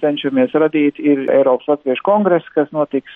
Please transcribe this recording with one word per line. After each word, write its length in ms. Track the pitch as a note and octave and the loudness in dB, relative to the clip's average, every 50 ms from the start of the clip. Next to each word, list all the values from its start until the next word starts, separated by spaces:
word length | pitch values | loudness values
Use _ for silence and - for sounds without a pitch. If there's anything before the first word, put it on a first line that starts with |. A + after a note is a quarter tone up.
cenšamies 500 | - D3+ D3 C#3+ - C#3 C3+ C3 B2+ B2 | -4 -4 -2 -2 -4 -4 0 0 0 0
radīt, 480 | - D3+ D#3 D#3 D#3 D3+ D3 C#3+ - - | 2 0 0 0 0 0 0 0 -2 -2
ir 300 | - D3 C#3+ C3+ C3+ - | 0 0 0 0 0 0
Eiropas 380 | - C3+ C3+ C3+ B2+ A#2+ - - | 2 2 4 2 2 0 0 -2
Latviešu 360 | D3 C#3+ - C3+ B2+ - - | -4 -2 -2 -4 -4 -4 -2
kongress, 460 | F#3+ G3+ G#3+ G#3 F#3 F3 E3 - - | 0 0 0 2 0 0 0 -2 -4
kas 200 | - D#3+ D3 - | -4 -4 -4 -2
notiks, 420 | - D3+ D3 - - C3+ - - - | -2 -6 -4 -4 -4 -6 -6 -8 -12